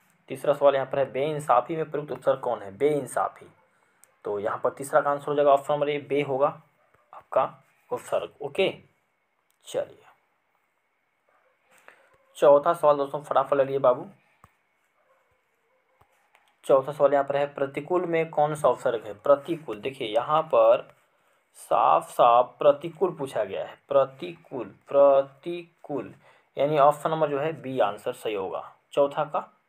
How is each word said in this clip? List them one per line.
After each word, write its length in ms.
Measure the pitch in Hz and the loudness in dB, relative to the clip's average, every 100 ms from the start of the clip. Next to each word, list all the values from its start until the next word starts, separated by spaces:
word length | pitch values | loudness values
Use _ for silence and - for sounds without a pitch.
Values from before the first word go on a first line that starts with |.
| _ _ _ | _ _ _
तीसरा 260 | 135 147 | -4 -2
सवाल 200 | 143 143 | 4 4
यहाँ 120 | 135 131 | 4 0
पर 120 | 139 | -2
है 140 | 135 | -2
बेइंसाफी 640 | 127 147 151 147 120 - 160 | -2 -4 -4 2 2 2 -6
में 140 | 151 | -6
प्रयुक्त 220 | 151 151 | -8 -8
उपसर्ग 280 | 127 - 135 | -4 -2 -2
कौन 220 | 123 110 | -4 -6
है? 140 | 101 98 | -8 -2
बेइंसाफी। 680 | 139 147 131 - 95 - - _ _ _ _ _ _ _ | 0 0 -2 -4 -4 -6 -20 _ _ _ _ _ _ _
तो 140 | - 101 | -8 -6
यहाँ 200 | 104 113 | -4 -4
पर 120 | 127 | -4
तीसरा 300 | - 135 151 | -6 -2 0
का 100 | 143 | 2
आंसर 160 | 143 147 | -2 -2
हो 80 | |
जाएगा 180 | 147 147 | 0 4
ऑप्शन 200 | 139 - | 4 2
नंबर 160 | 147 143 | -4 -4
ए, 100 | 147 | -6
बे 240 | 139 139 | -4 -4
होगा 240 | 139 131 143 165 _ _ _ _ _ | -2 0 -2 -2 _ _ _ _ _
आपका 500 | - - - 147 - _ _ _ | -20 -4 -2 -2 -6 _ _ _
उपसर्ग। 420 | 123 - 104 - _ | -10 -4 -6 -6 _
ओके, 320 | 139 143 185 - _ _ _ _ _ _ _ _ | -8 -2 -2 -2 _ _ _ _ _ _ _ _
चलिए 380 | - 110 - - _ _ _ _ _ _ _ _ _ _ _ _ _ _ _ _ _ _ - _ _ _ _ - | -10 -8 -8 -14 _ _ _ _ _ _ _ _ _ _ _ _ _ _ _ _ _ _ -20 _ _ _ _ 2
चौथा 360 | 156 143 147 | 6 6 4
सवाल 240 | 160 147 147 | 2 2 2
दोस्तों 260 | 139 147 | -2 -8
फटाफट 320 | 139 135 135 | -2 -2 0
ले 100 | 143 | 0
लिए 140 | 135 135 | 0 2
बाबू। 280 | 131 127 170 - _ _ _ _ _ _ _ _ _ _ _ _ _ _ _ 523 _ _ _ _ _ _ _ _ | 2 2 -4 -20 _ _ _ _ _ _ _ _ _ _ _ _ _ _ _ _ _ _ _ _ _ _ _ _
चौथा 280 | - 139 135 | 2 2 2
सवाल 200 | 147 143 | 0 2
यहाँ 120 | 143 | 2
पर 120 | 139 139 | 0 -2
है 180 | 143 | -4
प्रतिकूल 520 | - 139 143 147 180 175 | -4 -6 -6 -4 -4 -2
में 240 | 165 160 | -2 -2
कौन 240 | 156 151 | -2 -2
सा 140 | 151 143 | 0 0
उपसर्ग 380 | 120 131 117 107 | 0 -2 -4 -8
है? 80 | |
प्रतिकूल, 680 | 101 - 139 156 160 135 107 | -4 2 2 0 -8 -8 -10
देखिए 280 | 131 135 113 | -10 -8 -4
यहाँ 340 | 107 135 156 | -2 0 -2
पर 460 | 160 120 113 139 - _ _ _ _ _ _ | 2 4 4 4 -2 _ _ _ _ _ _
साफ 560 | - - - 131 156 160 | -20 -4 0 4 2 0
साफ 460 | - 127 117 123 - | 2 6 6 2 2
प्रतिकूल 560 | 151 143 170 - 185 | 2 2 -4 -4 -4
पूछा 300 | 160 135 123 | -4 -8 -6
गया 200 | 104 87 | -6 -8
है। 140 | - - _ | -10 -14 _
प्रतिकूल, 800 | 139 131 135 175 165 _ 135 107 | 0 0 -4 -16 -16 _ -12 -12
प्रतिकूल 1500 | - _ 139 143 139 139 - 175 175 170 _ - 139 104 - _ _ _ - | -16 _ 4 6 4 0 -8 -12 -10 -12 _ -10 -10 -10 -16 _ _ _ -4
यानी 200 | 143 147 | 0 4
ऑप्शन 320 | 143 147 170 | 4 4 -2
नंबर 200 | 160 151 | -2 -2
जो 80 | 143 | -2
है 140 | 156 | -6
बी 280 | 147 127 131 | -8 -8 -2
आंसर 320 | 104 104 123 | -2 -2 -10
सही 220 | 123 117 | -8 -6
होगा, 400 | 104 92 69 - - _ | -6 -6 -8 -12 -20 _
चौथा 320 | - 143 143 | 0 0 -2
का 300 | 151 180 - _ | -6 -6 -10 _